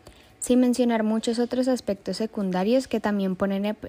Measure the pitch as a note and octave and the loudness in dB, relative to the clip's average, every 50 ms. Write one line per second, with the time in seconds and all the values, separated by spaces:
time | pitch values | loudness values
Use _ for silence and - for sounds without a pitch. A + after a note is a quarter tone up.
0 | - - - - - - _ - - - B3 B3 B3+ B3 A#3+ B3+ B3 A#3+ A#3 A3+ | -20 -20 -20 -20 -20 -20 _ -6 0 2 4 4 4 4 4 2 2 2 2 2
1 | A3 G#3+ A3 A3+ - A#3+ A3+ A#3 A#3+ A#3 B3+ B3+ B3+ C4 B3+ A#3 - - G3 - | 2 0 0 0 0 -2 0 0 0 -2 0 -2 0 0 0 0 0 -4 -6 -4
2 | - F#3+ F#3 - A3+ A3 - A3 G3 F#3+ F#3 F3+ F#3 G#3+ B3 C4+ C4 - - G#3+ | -4 -8 -6 -4 -4 -6 -4 -4 -4 -2 0 0 2 2 2 2 0 0 -4 -2
3 | - G#3 G#3 G3+ F#3+ F#3+ F#3 F3+ G3+ G3 G3 G3 G3+ G#3 G#3+ - - | -2 -2 -2 0 -2 -2 -2 -2 -2 -2 -2 -2 -2 -4 -6 -6 -10